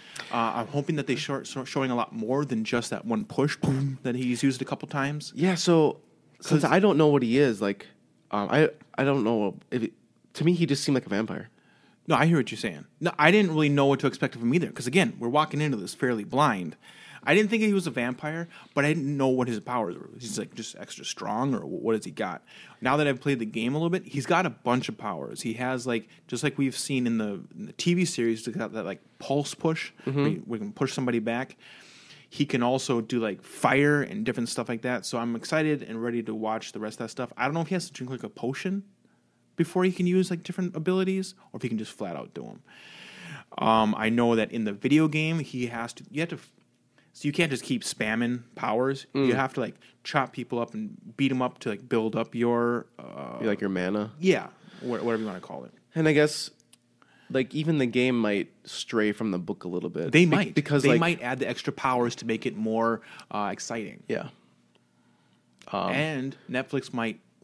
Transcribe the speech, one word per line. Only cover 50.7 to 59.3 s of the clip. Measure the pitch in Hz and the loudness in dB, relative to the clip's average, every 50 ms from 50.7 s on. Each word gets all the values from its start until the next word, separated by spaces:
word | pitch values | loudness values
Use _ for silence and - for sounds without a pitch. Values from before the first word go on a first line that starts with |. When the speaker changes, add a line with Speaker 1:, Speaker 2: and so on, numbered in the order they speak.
| - | -6
Speaker 1:
and | 110 110 101 - - - - 117 | -8 -8 -10 -10 -14 -20 -12 -4
beat | - 139 131 131 | 0 0 2 2
'em | 127 127 | 2 0
up | 123 - - | -2 -2 -4
to, | - 120 | -6 -6
like, | 104 98 127 123 | -6 -6 -4 -2
build | 123 113 110 110 107 | 0 0 0 0 0
up | 110 113 - - | -2 -4 -4 -2
your, | 117 117 120 120 117 120 120 120 117 - - _ - | 0 2 2 2 2 2 2 0 -2 -4 -8 _ -18
uh, | - - 50 71 69 64 64 64 | -16 -14 -12 -12 -12 -10 -8 -4
Speaker 2:
You | - | -2
like | 110 104 101 | -2 0 0
your | 110 98 | 0 0
mana? | 95 90 90 92 104 104 104 110 - 147 | 0 0 0 0 -2 -2 -4 -4 -6 -2
Speaker 1:
Yeah, | 175 190 160 110 - - - - - - - - - | 2 2 2 2 0 -6 -14 -20 -20 -20 -16 -10 -6
wha-, | 123 120 101 - | -4 -4 -2 0
whatever | 117 113 110 | 0 0 0
you | 110 | -2
wanna | 107 92 90 | -4 -8 -10
call | - - - 65 64 | -12 -12 -12 -12 -14
it. | 58 - - _ _ - | -14 -20 -20 _ _ -2
Speaker 2:
And | 165 160 156 | 2 4 4
I | 151 | 6
guess, | 147 151 156 - - - - - _ _ _ _ - _ _ _ _ _ _ _ _ _ - | 6 6 4 2 -2 -8 -10 -12 _ _ _ _ -20 _ _ _ _ _ _ _ _ _ -4
like, | 127 131 131 - - | -2 -2 -2 -2 -2
even | 151 151 160 160 147 | -2 0 2 2 2
the | 131 | 2
game | 120 107 127 123 127 123 120 | 2 2 2 2 2 2 2
might | 110 104 104 98 - - _ _ - | 2 2 2 0 -2 -4 _ _ -20
stray | - - - - - - 113 107 107 104 | -14 -12 -12 -8 -2 0 2 2 2 2
from | - 113 107 | 0 -2 -2